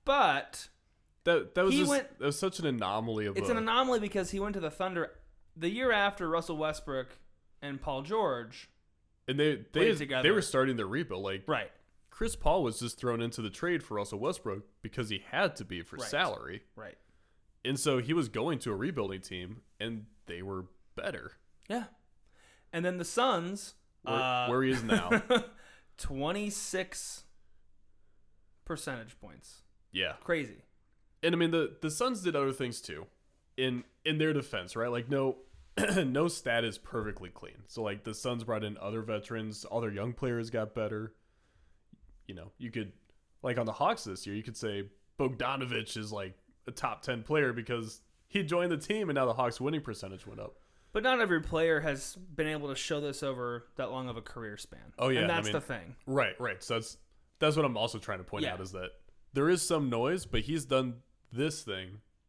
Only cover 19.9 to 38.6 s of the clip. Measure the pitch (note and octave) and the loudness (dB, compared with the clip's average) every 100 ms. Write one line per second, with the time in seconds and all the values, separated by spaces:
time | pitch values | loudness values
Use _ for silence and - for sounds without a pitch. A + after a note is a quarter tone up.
19.9 | A2+ G#2+ - - F2 F#2+ F#2+ F2+ - - | -6 -10 -18 -12 -8 -6 -6 -8 -14 -18
20.9 | - - - - - _ - - A3+ A3 | -8 -6 -6 -10 -18 _ -18 -6 -6 -6
21.9 | - _ _ - _ - - _ E3 F3 | -14 _ _ -20 _ -20 -20 _ -2 0
22.9 | F3+ E3 - C4 G3 E3+ G3+ - - _ | 0 -2 2 4 4 0 -6 -10 -16 _
23.9 | _ - C3 B2+ B2 B2 B2+ C3 C3 A#2 | _ -2 0 2 2 2 4 4 4 4
24.9 | A3 F2+ A3 - A#3+ - - - - - | 4 6 2 4 2 2 -12 -20 -20 -20
25.9 | - - C3+ D3 G3 G#3 G3+ - F#3+ F#3 | -8 -6 -2 0 0 -2 -4 -4 -2 -4
26.9 | - - - - - - - - - - | -6 -8 -10 -16 -20 -20 -20 -20 -20 -20
27.9 | - - - - - _ _ - D#3+ - | -20 -20 -20 -20 -20 _ _ -8 -6 -6
28.9 | B2+ A2+ - G2+ D2 - - - _ _ | -8 -10 -16 -18 -18 -20 -20 -20 _ _
29.9 | F#2 F2+ - - E3+ C3 - - _ _ | -2 -2 -2 -2 -2 -2 -10 -20 _ _
30.9 | _ _ - E3 E3+ E3 E3 D3+ - D#3+ | _ _ 0 2 4 4 4 2 0 -4
31.9 | D3+ B3 A#3+ F3+ D#3 C3+ C3 B2+ A#2 - | 0 0 0 0 2 2 0 -4 -4 -8
32.9 | D#2 E2+ _ _ _ _ - C3 B2 - | -10 -12 _ _ _ _ -2 0 0 -4
33.9 | _ D#3 D#3 D#3 D3+ - G#2+ F2+ A2+ A#2+ | _ -2 2 4 2 0 -4 -4 -2 0
34.9 | A#2+ A#2+ C#3 C3+ B2+ - - - - G3+ | 0 0 2 2 0 -8 -20 -8 0 2
35.9 | F#3+ C#3+ C3 E3+ E3 - A#2 A#2 G2+ - | 4 4 4 2 0 0 2 2 -2 -6
36.9 | B2+ G#2+ G2 F#2 - - - G#2 - G#2+ | -6 -4 -6 -10 -14 -16 -16 -14 -4 -4
37.9 | G2+ A2+ A2 B2+ A#2+ A2+ A2 | -4 -6 -6 -4 -4 -2 -2